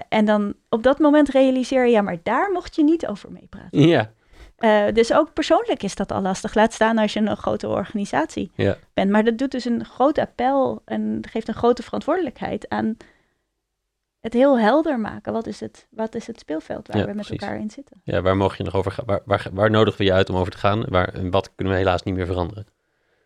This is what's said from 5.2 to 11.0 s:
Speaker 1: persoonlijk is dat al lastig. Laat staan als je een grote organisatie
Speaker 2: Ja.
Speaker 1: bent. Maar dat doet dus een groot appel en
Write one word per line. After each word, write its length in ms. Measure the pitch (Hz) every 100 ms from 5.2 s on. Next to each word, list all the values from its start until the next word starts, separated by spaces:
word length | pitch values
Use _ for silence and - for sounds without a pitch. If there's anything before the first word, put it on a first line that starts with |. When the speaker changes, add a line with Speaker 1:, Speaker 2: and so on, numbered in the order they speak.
| 311
Speaker 1:
persoonlijk 500 | - 302 330 466 294
is 120 | 196 -
dat 160 | 196
al 100 | 196
lastig. 320 | 190 190 -
Laat 200 | 214 220
staan 240 | - 220 226
als 160 | 214
je 60 | 208
een 180 | 214 208
grote 300 | - - 214
organisatie 840 | 208 196 202 202 269 320 - 190 -
Speaker 2:
Ja. 220 | 98 - _
Speaker 1:
bent. 160 | - 196
Maar 120 | 214
dat 140 | 226 226
doet 140 | 269
dus 140 | 254 240
een 200 | 233 226
groot 320 | - 269 302
appel 640 | 214 - 247 277 254 220 -
en 340 | 220